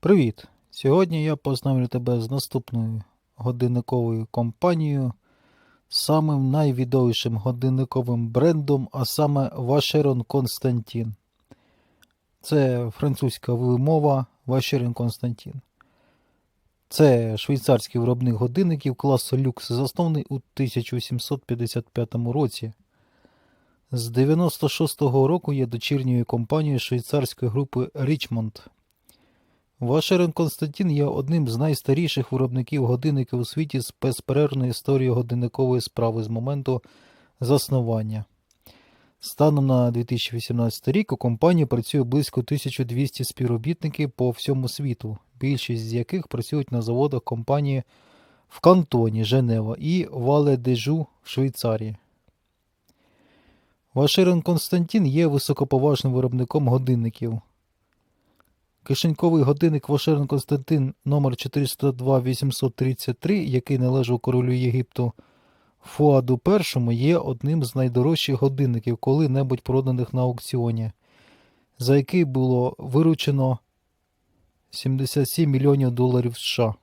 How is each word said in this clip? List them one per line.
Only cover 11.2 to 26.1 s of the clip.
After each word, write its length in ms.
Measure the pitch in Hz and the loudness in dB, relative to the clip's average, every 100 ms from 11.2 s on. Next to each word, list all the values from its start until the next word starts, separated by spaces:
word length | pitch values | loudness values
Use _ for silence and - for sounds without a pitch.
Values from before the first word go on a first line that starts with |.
| _ _ _ _ _ _ _ _ _ _ _ _ | _ _ _ _ _ _ _ _ _ _ _ _
Це 480 | - 156 135 123 120 - | -2 2 2 0 -4 -2
французька 560 | 147 135 131 - - | -2 0 -2 -4 -4
вимова 720 | 120 123 123 139 160 147 139 127 _ - | -2 2 2 4 2 4 2 -2 _ -2
Vacheron 460 | 131 127 139 120 | -2 0 -2 -2
Constantin. 600 | 117 120 - 123 120 - 135 - _ _ _ _ _ _ _ _ _ _ _ _ | -2 -4 -4 -6 -8 -12 -16 -18 _ _ _ _ _ _ _ _ _ _ _ _
Це 480 | - 156 120 113 107 | 4 6 6 2 -4
швейцарський 640 | - 139 - 123 - 123 | -2 -2 2 2 2 -2
виробник 340 | 117 120 127 113 | 0 0 0 0
годинників 600 | 123 123 185 156 139 127 | 0 0 0 0 -4 -2
класу 420 | 139 131 - 131 | 2 0 0 -2
люкс, 340 | 135 120 - | -2 -4 -6
заснований 540 | 117 135 - 170 156 - | -2 -2 -2 -2 -2 -4
у 100 | 139 - | -10 -10
тисяча 460 | - 135 123 113 123 | -4 -4 -2 -4 -6
сімсот 440 | - 123 - 139 - | -4 -6 -4 -8 -6
п'ятдесят 440 | 120 117 - - | -6 -4 -6 -6
п'ятому 440 | - 117 120 120 | -6 -4 -4 -4
році. 400 | 127 139 - 110 - _ _ _ _ _ _ _ _ _ _ _ | -2 -2 -4 -12 -14 _ _ _ _ _ _ _ _ _ _ _
З 180 | 127 117 | -8 -4
дев'яносто 600 | 117 135 160 175 - 147 | 0 2 4 2 0 -4
шостого 580 | - 160 - 143 131 135 | 0 -2 0 0 4 2
року 260 | 175 - | 2 -2
є 120 | 139 127 | -2 -2
дочірньою 600 | 120 - 143 127 | -4 -4 -2 0